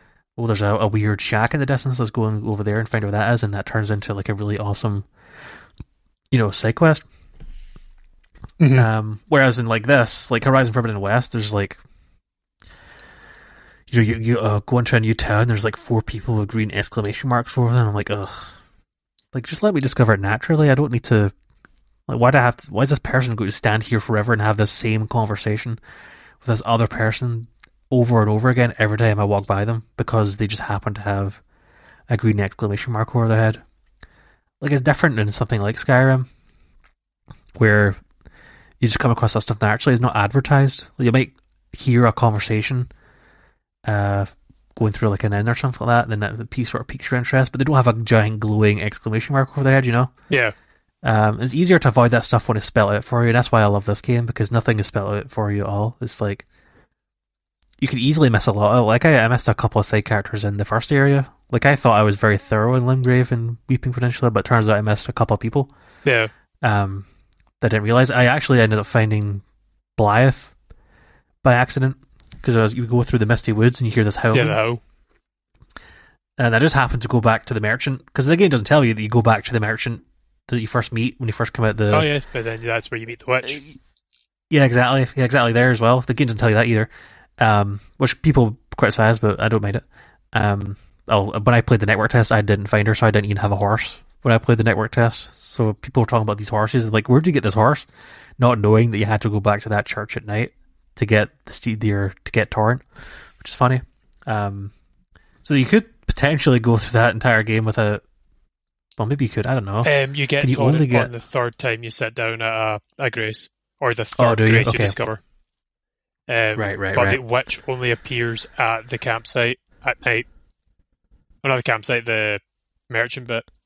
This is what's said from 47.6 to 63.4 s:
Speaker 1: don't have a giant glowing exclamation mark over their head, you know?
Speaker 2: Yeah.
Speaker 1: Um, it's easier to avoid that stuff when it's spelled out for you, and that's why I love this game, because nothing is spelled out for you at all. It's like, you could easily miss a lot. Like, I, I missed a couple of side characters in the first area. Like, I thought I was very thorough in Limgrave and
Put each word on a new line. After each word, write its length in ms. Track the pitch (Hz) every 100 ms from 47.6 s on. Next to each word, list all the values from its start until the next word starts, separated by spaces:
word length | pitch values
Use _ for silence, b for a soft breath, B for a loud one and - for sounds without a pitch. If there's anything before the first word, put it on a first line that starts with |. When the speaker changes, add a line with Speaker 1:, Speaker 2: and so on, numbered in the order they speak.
Speaker 1:
don't 120 | 135 139
have 100 | 120
a 80 |
giant 460 | 113 110 113 107 110
glowing 420 | 107 107 107 104
exclamation 500 | 104 - 110 107 -
mark 180 | 139 131
over 100 | 143
their 100 | 135
head, 140 | 135 127
you 60 |
know? 180 | 117 123 - _
Speaker 2:
Yeah. 220 | 135 113 - b b b _
Speaker 1:
Um, 360 | 127 107 107 107
it's 140 | 127
easier 240 | 131 180 180
to 100 | 135
avoid 220 | 117 120
that 140 | 120
stuff 240 | - 117 -
when 80 | 110
it's 100 | -
spelled 260 | 120 101
out 120 | 104
for 180 | - 120
you, 60 | 117
and 80 | 120
that's 160 | 120
why 100 | 117
I 40 | 104
love 200 | 101 101
this 160 | 101
game, 240 | - 120 117
because 240 | - 107
nothing 300 | 117 - 107
is 80 | 101
spelled 260 | 110 101
out 160 | 104 127
for 220 | - 104
you 100 | 101
at 60 | 101
all. 280 | 101 107 -
It's 200 | 117 -
like, 240 | 104 98 _ b b b b _ _ _ _ _ _ _ _ _
you 80 | 135
could 120 | 127
easily 280 | 131 156 139
miss 180 | 107 -
a 60 |
lot. 280 | 101 104 123
Like, 240 | 110 117
I, 200 | 165 139
I 40 | 113
missed 200 | 123 -
a 60 |
couple 240 | 104 113 110
of 80 | -
side 180 | 107
characters 400 | - 107 - 104
in 140 | 104 101
the 60 | 104
first 260 | 113 -
area. 400 | 143 139 139 131 _ _
Like, 140 | 120
I 120 | 139 143
thought 220 | 123 107
I 40 |
was 140 | 107 101
very 200 | 110 98
thorough 380 | - 107 113
in 80 | 127
Limgrave 480 | 123 131 127 127 123
and 260 | 120